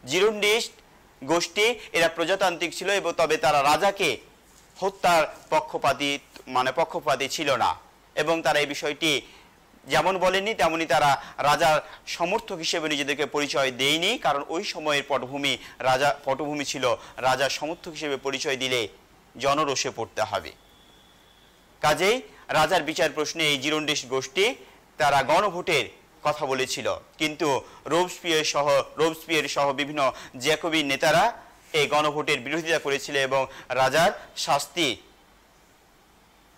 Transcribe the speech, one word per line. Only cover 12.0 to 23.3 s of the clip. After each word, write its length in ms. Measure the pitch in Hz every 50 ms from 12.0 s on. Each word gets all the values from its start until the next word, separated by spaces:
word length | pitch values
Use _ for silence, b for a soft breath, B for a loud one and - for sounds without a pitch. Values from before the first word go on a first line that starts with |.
| B
সমর্থক 520 | - - - 175 175 190 226 - - 208 165 160
হিসেবে 220 | - - 175 156 156
নিজেদেরকে 380 | 151 139 143 135 147 135 151
পরিচয় 440 | 139 - 147 147 135 147 156 135 131 127 120
দেয়নি, 300 | 135 139 151 160 170 196 233 -
কারণ 240 | - 165 143 139 147 -
ওই 140 | 160 170 208
সময়ের 400 | - - 175 156 151 147 143 131 -
পটভূমি 440 | 143 127 131 127 139 143 143 139 127 120 B B B B
রাজা, 320 | 120 131 131 127 143 143 - - -
পটভূমি 400 | 135 135 131 151 147 147 147 139
ছিল 200 | - - 139 127 123 113 B B B B
রাজার 340 | - 120 127 131 127 139 131
সমর্থক 420 | - - 151 151 175 170 - 185 156
হিসেবে 200 | 147 156 147 139
পরিচয় 400 | 131 - 135 135 131 - 156 135
দিলে 240 | 127 131 131 127 123 110 98 - - - _ - - _ _ _
জনরোষে 560 | - 127 139 139 147 156 143 131 - - 131 117
পড়তে 260 | - 113 104 _ - 107
হবে। 280 | 98 107 95 85 71 - _ _ _ - _ - _ - - _ _ _ _ _ _ _ _ _ _ _ _ _ _ _ _ -
কাজেই 340 | 151 156 139 180 196 233 254 254 B B B B B
রাজার 340 | 135 151 156 156 185 170 151
বিচার 280 | 143 160 - 170 156 131
প্রশ্নে 280 | 156 151 143